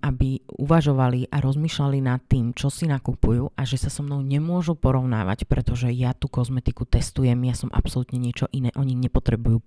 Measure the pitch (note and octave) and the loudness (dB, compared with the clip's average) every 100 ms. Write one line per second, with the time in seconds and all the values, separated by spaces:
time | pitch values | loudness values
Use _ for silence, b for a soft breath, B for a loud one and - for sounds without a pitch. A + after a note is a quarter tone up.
0 | C#3+ B2+ C3+ C3+ - - C#3+ E3 D3 C3 | -4 0 0 -2 -8 -8 2 4 4 2
1 | B2+ B2 B2+ D3 C3 C#3 D#3 - C#3+ C#3 | 2 0 -2 -2 0 0 -2 -2 0 0
2 | C3 B2+ - C3 A#2 - C#3+ - E3 C3+ | 0 -2 2 2 2 -2 -4 -2 -2 -2
3 | - - - A#2+ C3 - A#2 C3+ - - | -2 0 2 2 -2 -4 -4 -2 -4 -4
4 | C#3+ C#3+ C3+ C#3+ D#3+ F3 E3+ D#3+ C3+ C3 | -6 -4 -2 -2 0 -2 -2 0 2 2
5 | B2+ A2 F#2 G#2+ - B2+ A#2 B2 B2 B2 | 2 0 0 -2 -2 0 0 0 -2 0
6 | B2 B2+ C#3 - A#2+ C3 - - B2 A#2+ | -2 -2 -4 -2 -2 0 -2 -4 0 2
7 | - - C3 B2 B2+ A#2+ B2+ - - B2+ | 2 0 2 2 0 -2 -2 -2 0 -2
8 | B2 B2 B2 - C3 C3+ B2 - C#3 B2 | -2 -2 -4 -2 -4 -2 -2 0 -2 0
9 | B2+ C3 - A2+ A2+ A2+ | 0 2 2 0 2 2